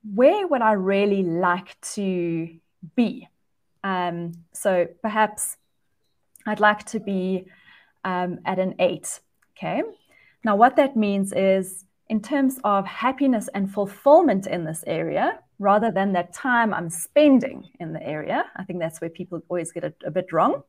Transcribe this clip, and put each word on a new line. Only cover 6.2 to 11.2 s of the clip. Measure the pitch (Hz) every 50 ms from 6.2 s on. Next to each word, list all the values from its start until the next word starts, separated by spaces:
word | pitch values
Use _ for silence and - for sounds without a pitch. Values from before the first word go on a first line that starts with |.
| _ _ _ - _
I'd | 214 214 202
like | 214 208 208 208 -
to | - - 220
be, | 220 - 196 190 180 185 190 185 190 - - _ _ _ - _ _ _ _ _ _
um, | 190 185 180 180 180 175 - -
at | - 190 185
an | 190 185 - -
eight, | 185 180 180 156 - - - - _ _ _ _ _ _ _
okay? | - 190 160 175 240 392 453 - _ _ _ _ _ _ _ _ _ _
Now, | 226 202
what | 202 233 262 254
that | - 285 269 277
means | 220 208 202 202 196